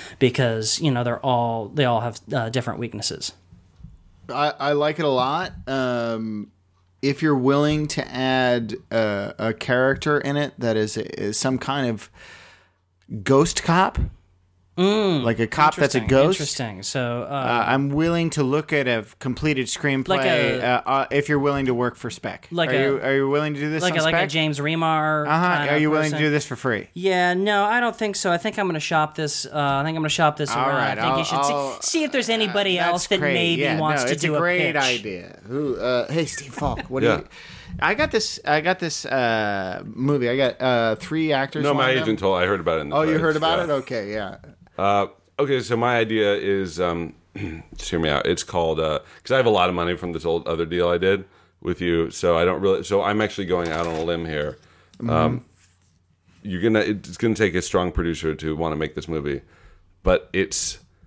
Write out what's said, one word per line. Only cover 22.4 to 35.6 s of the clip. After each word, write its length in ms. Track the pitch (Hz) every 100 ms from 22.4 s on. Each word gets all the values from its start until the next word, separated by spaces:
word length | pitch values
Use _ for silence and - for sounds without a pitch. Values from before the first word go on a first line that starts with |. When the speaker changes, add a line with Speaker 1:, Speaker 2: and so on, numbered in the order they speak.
| -
Speaker 1:
like 180 | 170 156
Speaker 2:
are 40 |
Speaker 1:
a 80 | 127
Speaker 2:
you, 200 | 139 139
are 100 | 131
you 140 | 139 135
willing 240 | 147 151
to 60 | 143
do 100 | 151
this 140 | 160
Speaker 1:
like 100 | 180
Speaker 2:
on 40 | 165
Speaker 1:
a, 40 |
like 100 | 160
a 40 | 170
Speaker 2:
Spec? 100 | 185
Speaker 1:
James 300 | 160 156 143
Remar 680 | 147 165 160 156 156 151 147
Speaker 2:
Uh-huh. 180 | 160 180 165
Speaker 1:
kind 120 | 143
Speaker 2:
Are 40 |
Speaker 1:
of 60 | 151
Speaker 2:
you 100 | 151
willing 140 | 156
Speaker 1:
person? 140 | 156 147
Speaker 2:
to 40 |
do 60 | 147
this 140 | 147 -
for 80 |
free? 320 | 117 131 104 -
Speaker 1:
Yeah, 400 | 170 190 180 175
no, 320 | 180 202 202
I 160 | 208 240
don't 140 | 240
think 200 | 226 214
so. 160 | 190 190
I 60 | 170
think 200 | 214 214
I'm 80 |
gonna 140 | 190 156
shop 360 | - 160 151
this. 300 | - 151 -
Uh, 40 | -
I 300 | 151 143 139
think 140 | 151 160
I'm 40 |
gonna 80 | 156
shop 280 | - 151 151
this 120 | 135
Speaker 2:
All 140 | 120
Speaker 1:
around. 100 | 135 139
Speaker 2:
right, 140 | 135 107
Speaker 1:
I 40 |
think 20 |
Speaker 2:
I'll, 160 | 120 135
Speaker 1:
you 60 |
should 120 | 120 131
Speaker 2:
I'll, 320 | 143 143 139 -
Speaker 1:
see, 80 | - 330
see 40 |
if 80 | 302
there's 160 | 269 214
anybody 500 | 226 208 202 196 175
Speaker 2:
uh, 60 | 170
Speaker 1:
else 160 | 175
Speaker 2:
that's 40 | -
Speaker 1:
that 100 | 190
Speaker 2:
great. 140 | 147
Speaker 1:
maybe 280 | 139 170 165
Speaker 2:
Yeah, 140 | 143 120
Speaker 1:
wants 260 | 156 143
Speaker 2:
no, 40 | 123
Speaker 1:
to 60 |
Speaker 2:
it's 80 | 147
Speaker 1:
do 100 | 156
Speaker 2:
a 40 | 151
Speaker 1:
a 20 |
Speaker 2:
great 340 | 175 180 175
Speaker 1:
pitch. 80 | 151
Speaker 2:
idea. 560 | 131 120 104 90 92 - 104
Who? 260 | 135